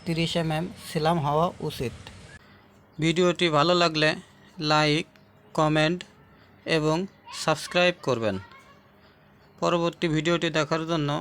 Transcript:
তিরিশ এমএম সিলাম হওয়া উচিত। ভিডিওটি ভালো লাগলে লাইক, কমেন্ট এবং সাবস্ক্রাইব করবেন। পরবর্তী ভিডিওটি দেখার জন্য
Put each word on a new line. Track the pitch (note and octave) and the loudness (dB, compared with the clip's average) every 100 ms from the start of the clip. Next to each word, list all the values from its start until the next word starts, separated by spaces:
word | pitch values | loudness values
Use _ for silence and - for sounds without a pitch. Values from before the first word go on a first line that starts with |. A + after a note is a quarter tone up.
তিরিশ | - E3 E3 F3 | -4 -2 -2 -2
এমএম | D#3+ D#3 F3+ - - | -2 -2 -4 -10 -8
সিলাম | E3 D3+ E3+ D3 | -2 0 2 2
হওয়া | D3+ F3 - D#3 | 2 0 -2 -8
উচিত। | - B2 - - - - - - - - - _ - | -6 -8 -8 -18 -20 -20 -20 -20 -20 -20 -20 _ -2
ভিডিওটি | D#3+ E3 F3+ E3+ F3 D3+ | 0 2 2 2 2 4
ভালো | D#3 F3 | 4 4
লাগলে | E3+ D#3 D3+ F3 - - - - D3+ | 4 4 0 0 -10 -20 -20 -8 2
লাইক, | D3+ D3+ D3 - - _ _ - - | 2 4 2 -2 -16 _ _ -10 -2
কমেন্ট | D#3 D#3 D#3 F3+ - - - - - - - | 2 2 2 -2 -8 -20 -20 -20 -20 -16 -2
এবং | D#3+ D3+ D#3+ G3 - - - | 0 0 -2 -4 -10 -18 -6
সাবস্ক্রাইব | - D#3 - F3 F3+ F3 - | -2 -2 0 2 2 2 -2
করবেন। | A#2+ A2 F#2+ G2 - - - _ _ - _ _ _ - - | 0 0 -4 -8 -20 -20 -20 _ _ -20 _ _ _ -20 -4
পরবর্তী | E3+ E3+ E3+ E3 E3+ | 0 0 -2 -2 -2
ভিডিওটি | D3+ D#3 E3+ E3+ | 0 0 0 0
দেখার | D#3 D3+ D#3+ D#3+ | -2 -2 -2 -2
জন্য | E3 C#3+ D3+ | -2 -2 -4